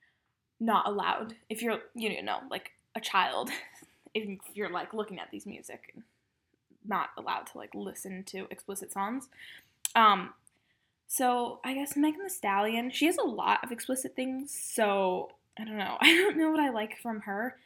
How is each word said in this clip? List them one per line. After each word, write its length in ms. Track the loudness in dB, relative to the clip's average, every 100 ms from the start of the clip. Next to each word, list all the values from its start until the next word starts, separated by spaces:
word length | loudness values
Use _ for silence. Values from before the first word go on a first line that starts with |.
| _ _ _ _ _ -6
not 300 | 2 2 2
allowed, 480 | 0 0 -2 -4 -12 -10
if 140 | -4
you're, 180 | -2 -2 -6
you 260 | -6 -4 -4
know, 220 | -4 -4 -4
like, 220 | -10 -10 _ _ -8
a 40 |
child, 480 | 0 2 4 0 -4 -6 -10 -20
<laughs> 300 | -20 _ -8
if 260 | -6 -6 -10 -12
you're, 160 | -6 -4
like, 220 | -4 -6
looking 280 | -6 -6 -6
at 100 | -12
these 160 | -12 -12
music, 480 | -14 -14 -18 -18 -20 -20 _ _ _ _ _ _ _
not 260 | -4 -2 -2 -6
allowed 300 | -4 -4 -6
to, 120 | -14
like, 140 | -12 -10
listen 480 | -10 -10 -12 -12
to 240 | -10 -12 -12
explicit 400 | -14 -12 -10 -8
songs. 380 | -4 -4 -4 -10 -20 -20 -20 _ _ 2
Um, 400 | 8 10 8 2 -10 _ _ _ _ _ _ -6
so 540 | 2 4 4 0 -4
I 120 | -4
guess 200 | -4 -2 4
Megan 280 | 4 2
Thee 40 | -4
Stallion, 640 | -4 0 2 2 2 0
she 160 | 2 2
has 120 | 4
a 40 |
lot 400 | 0 0 2 2
of 80 | 0
explicit 460 | -8 -4 -4 -4 -4
things, 360 | -4 -4 -6
so 800 | -8 -4 2 4 4 2 0 -4 -14 _ -12
I 80 |
don't 140 | -8 -4
know. 180 | -4 4
<laughs> 20 |
I 120 | 6 6
don't 200 | 4 4
know 140 | 2
what 80 | 4
I 120 | 2
like 280 | 0 -4 -6
from 220 | -8 -8
her, 360 | -6 -4 -4 -8